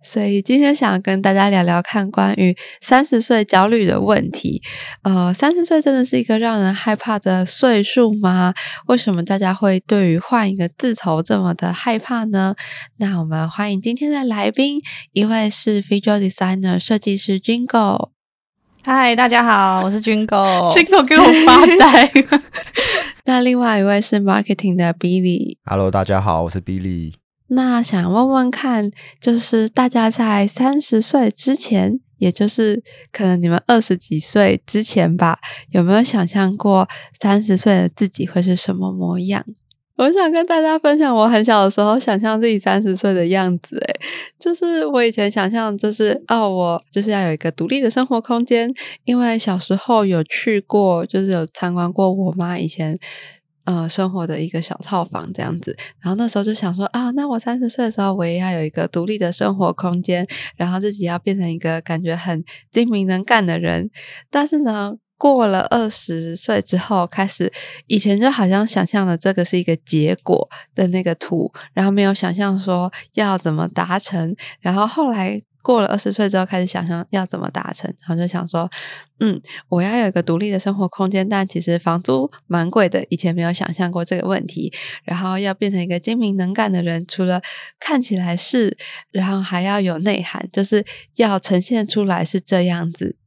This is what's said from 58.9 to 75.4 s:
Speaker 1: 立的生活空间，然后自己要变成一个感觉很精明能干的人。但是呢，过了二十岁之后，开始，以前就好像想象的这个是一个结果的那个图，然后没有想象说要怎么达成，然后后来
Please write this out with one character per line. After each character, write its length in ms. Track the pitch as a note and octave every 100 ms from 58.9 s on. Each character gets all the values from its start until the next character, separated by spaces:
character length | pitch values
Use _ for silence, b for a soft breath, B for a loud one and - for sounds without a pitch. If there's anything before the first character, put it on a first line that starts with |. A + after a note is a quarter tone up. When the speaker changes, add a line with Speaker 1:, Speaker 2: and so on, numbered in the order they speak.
| E3+ F3+
Speaker 1:
立 120 | G#3+
的 140 | F3
生 260 | F3+ - G3
活 140 | F3
空 320 | - F3+ F3
间， 240 | F3+ F3 F#3+ B B -
然 120 | F3
后 80 | F#3
自 140 | G#3
己 140 | G3+ F3
要 120 | F3
变 220 | G3+ G3
成 100 | F3
一 80 | E3
个 220 | D#3+ E3
感 240 | D#3+ E3
觉 100 | E3+ E3+
很 280 | F3 E3 - b _
精 180 | A#3 A#3+
明 180 | G#3 F#3+
能 160 | F#3
干 200 | G3 A3+
的 140 | F3+ E3
人。 320 | E3+ E3+ G#3 B B B _
但 180 | C#4+ D4
是 120 | D4+
呢， 340 | C4 G#3+ G3+ A3 _ _
过 300 | C#4+ C4 G#3+
了 140 | F#3+ -
二 180 | A#3+ A3
十 460 | - - E3 E3 F#3
岁 260 | - G#3
之 160 | - F3+
后， 300 | - G3 F3
开 180 | - G3
始， 260 | - F3+ B B B _
以 100 | G#3
前 220 | G3+ G3+
就 100 | B3
好 180 | C4+ F#3
像 200 | F#3+ A3
想 180 | G3+ F3+
象 220 | G#3 F#3
的 100 | E3
这 160 | G3
个 100 | F#3+
是 140 | F3 F3+
一 60 |
个 120 | F3 D#3+
结 380 | - D#3 D3+ F#3
果 260 | - - - B B -
的 100 | F#3
那 120 | F#3
个 140 | F3 E3
图， 360 | - E3+ - b b
然 100 | -
后 80 | G3
没 120 | G3
有 100 | G3
想 180 | G3 F3+ F3+
象 240 | G3+ G3
说 320 | F#3+ F3+ F#3 B B
要 220 | - G#3 F#3+
怎 160 | F3
么 160 | D#3 F3
达 300 | - F3 F#3
成， 380 | - F#3 E3 G3+ B B
然 160 | F3 F#3
后 100 | G#3+
后 240 | D#4 C#4+
来 320 | A3 F#3 G#3